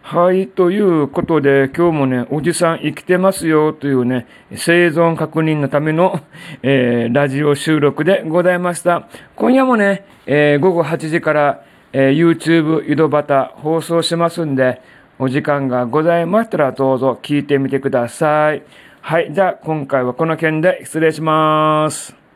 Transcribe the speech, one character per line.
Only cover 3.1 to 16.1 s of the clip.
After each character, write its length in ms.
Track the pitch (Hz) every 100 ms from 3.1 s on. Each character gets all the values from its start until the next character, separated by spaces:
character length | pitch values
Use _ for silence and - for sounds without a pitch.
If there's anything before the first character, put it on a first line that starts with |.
| 180
ま 140 | 190
す 160 | 190 165
よ 240 | 156 151
と 160 | 151 143
い 40 |
う 100 | 131
ね、 220 | 123 127 117 - _
生 340 | 104 - 170 175
存 280 | 156 165 160
確 240 | 156 160
認 160 | 160 151
の 120 | 139
た 120 | 147
め 120 | 156
の、 280 | 156 180 156 - -
<laughs> 200 | - 151
え 460 | 127 139 123 120 117
ー、 40 |
ラ 140 | 127 143
ジ 140 | 135
オ 140 | 147 143
収 240 | - 156
録 240 | 143 -
で 180 | 151 196 160
ご 180 | 165
ざ 100 | 175
い 60 | 180
ま 140 | 180
し 80 | 170
た。 260 | 180 175 - - -
今 180 | - 220
夜 140 | 262 262
も 100 | 240
ね、 300 | 202 196 - -
え 320 | - 143 147 147
ー、 40 |
午 140 | 175
後 80 | 170
八 260 | 147 160 156
時 100 | 160
か 120 | 156
ら、 280 | 151 147 139 - _ _
え 180 | 131 135
ー、 60 | 143
YouTube 760 | 170 165 156 165 156 160 -
井 60 | 147
戸 120 | 156
端 420 | 147 143 139 123 -
放 240 | 151 165
送 220 | 156 170
し 120 | 160 165
ま 140 | 170
す 160 | 170 160
ん 80 |
で、 260 | 135 127 123 - - _ _
お 100 | 131
時 140 | 131
間 260 | 151 143 135
が 160 | 123
ご 180 | 123 147
ざ 180 | 160